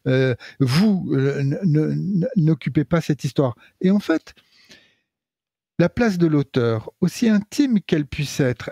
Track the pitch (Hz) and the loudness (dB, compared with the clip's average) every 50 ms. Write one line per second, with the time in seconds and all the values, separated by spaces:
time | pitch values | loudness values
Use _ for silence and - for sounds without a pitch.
0 | - 135 131 131 131 131 117 - - - - - 139 123 127 165 208 220 196 180 | -2 0 2 2 2 0 -2 -4 -8 -10 -4 -2 -2 0 2 2 4 4 2 0
1 | - - - 135 135 139 139 143 139 139 147 - 196 175 147 151 156 147 143 147 | 0 -2 0 0 0 0 0 -2 -2 -2 -2 -2 0 0 2 2 2 0 -2 -4
2 | 156 180 208 170 170 - - 196 151 156 160 - - 151 127 156 143 - 170 165 | -4 -2 -2 -2 -2 -2 0 2 2 2 2 0 -2 -2 -2 -2 0 0 0 -2
3 | - - 151 - - 139 - - 139 123 - _ - - _ - - 185 202 208 | 0 0 -4 -4 -4 -6 -2 0 0 0 -2 _ -16 -20 _ -2 0 2 2 2
4 | - - 330 320 - - - _ _ _ _ _ _ - - - _ _ _ _ | 0 0 -2 -2 -4 -8 -20 _ _ _ _ _ _ -20 -20 -20 _ _ _ _
5 | _ _ _ _ _ _ _ _ _ _ _ _ _ _ _ - 165 170 - 233 | _ _ _ _ _ _ _ _ _ _ _ _ _ _ _ -2 -2 0 0 0
6 | 240 226 190 175 170 165 151 147 135 - - 131 120 117 113 110 - - - - | 0 0 0 2 0 2 2 0 0 0 -2 0 0 0 0 -2 -6 -10 -8 -4
7 | 190 170 - - 240 226 214 202 202 - - - 294 269 233 196 - - 175 156 | -4 -4 -2 0 0 2 2 2 0 -2 -2 0 0 2 2 0 0 0 -2 -2
8 | 147 - - - 143 - - - 143 123 123 - - - | -2 -2 -6 -8 -8 -6 -2 0 0 0 -2 -4 -8 -12